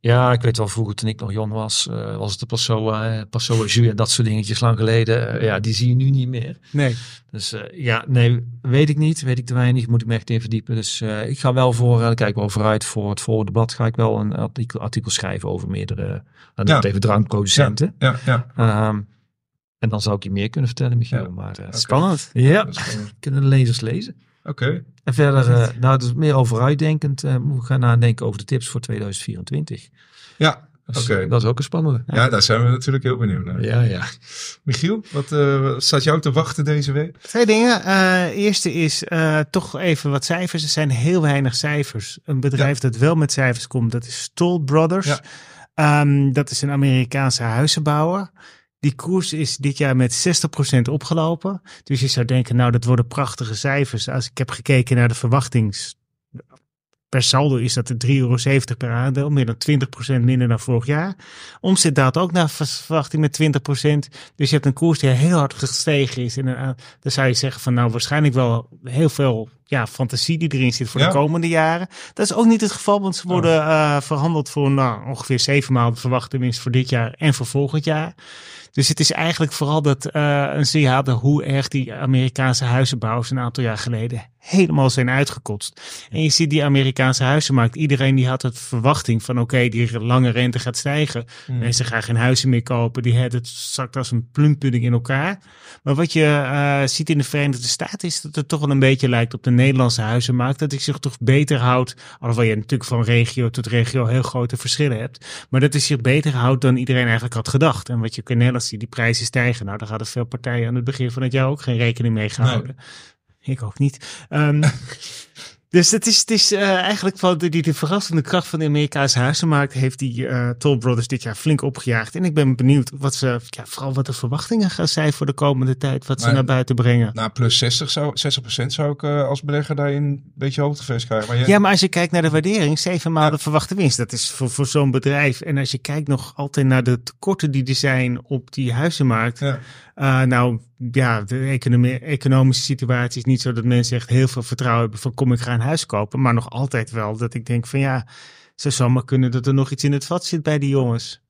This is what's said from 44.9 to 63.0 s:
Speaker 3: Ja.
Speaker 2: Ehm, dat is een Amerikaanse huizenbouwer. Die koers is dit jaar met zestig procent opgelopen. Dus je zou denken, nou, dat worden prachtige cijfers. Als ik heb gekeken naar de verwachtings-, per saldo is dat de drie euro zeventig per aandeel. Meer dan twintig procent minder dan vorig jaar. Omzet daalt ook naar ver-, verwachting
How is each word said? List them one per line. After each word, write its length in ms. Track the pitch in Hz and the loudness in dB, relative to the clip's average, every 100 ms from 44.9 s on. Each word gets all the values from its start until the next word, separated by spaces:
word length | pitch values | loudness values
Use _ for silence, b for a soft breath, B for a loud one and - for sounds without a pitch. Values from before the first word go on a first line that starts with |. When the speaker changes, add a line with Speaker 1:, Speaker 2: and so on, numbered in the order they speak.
| 190 156 | 0 -2
Speaker 3:
Ja. 140 | - B B B B B | -6 B B B B B
Speaker 2:
Ehm, 580 | - 151 147 147 143 139 | 0 4 6 4 4 2
dat 180 | 123 - | 2 -2
is 120 | - | -4
een 80 | 143 | -4
Amerikaanse 720 | 139 139 127 123 135 135 - | 0 2 2 2 0 0 0
huizenbouwer. 880 | 117 113 151 - 151 147 160 190 196 B B B B _ | -2 0 0 0 0 2 0 -2 -6 B B B B _
Die 160 | 147 | -2
koers 380 | 135 165 185 180 | -2 -2 -2 -2
is 240 | 156 147 - | -4 -4 -2
dit 220 | 139 135 | -4 0
jaar 180 | 143 131 | 0 2
met 160 | 127 | 2
zestig 380 | - 180 165 156 | 0 0 0 -2
procent 380 | - 139 127 120 | -2 2 2 2
opgelopen. 760 | 147 - 165 160 170 190 196 B B | -2 -2 -2 0 -2 -4 -8 B B
Dus 180 | - 135 | -4 -2
je 60 | 127 | 0
zou 200 | - 117 | 0 2
denken, 300 | 127 123 120 | 2 2 2
nou, 140 | 123 | 4
dat 140 | 120 | 2
worden 220 | 120 123 120 | 2 2 2
prachtige 480 | - 131 - 113 | -2 -4 -4 -8
cijfers. 540 | 110 139 139 135 113 - | -4 -2 0 -2 -4 -4
Als 180 | 131 117 | -4 -6
ik 80 | - | -6
heb 120 | 131 | -6
gekeken 460 | - - 135 120 123 | -6 2 2 4 4
naar 120 | 120 | 4
de 60 | |
verwachtings-, 800 | 117 120 135 127 123 107 95 - - _ _ _ - - _ _ _ _ _ _ | 2 2 2 2 0 0 -4 -12 -16 _ _ _ -20 -20 _ _ _ _ _ _
per 140 | 131 | -2
saldo 340 | - 135 143 127 | 2 2 2 2
is 180 | 120 | 0
dat 120 | 127 117 | -2 -4
de 100 | 117 | -2
drie 240 | 120 135 | 2 2
euro 160 | 123 123 | 2 2
zeventig 400 | 131 139 - 117 | 2 2 0 -6
per 140 | 123 | -2
aandeel. 400 | 117 127 131 143 | -2 0 0 0
Meer 160 | 143 117 | 0 0
dan 100 | 113 | -2
twintig 320 | - 147 123 | 2 2 0
procent 360 | - 117 131 | -6 -2 2
minder 240 | 120 127 123 | 4 4 2
dan 120 | 113 | 0
vorig 260 | - 117 123 | 0 -2 0
jaar. 300 | 147 185 185 B B B B | -2 -2 -8 B B B B
Omzet 340 | - 190 - | 0 2 2
daalt 220 | 143 131 160 | 4 2 2
ook 140 | 180 | 0
naar 180 | 175 156 | 2 0
ver-, 160 | - 147 | -2 -6
verwachting 560 | - - 160 | -6 -2 -2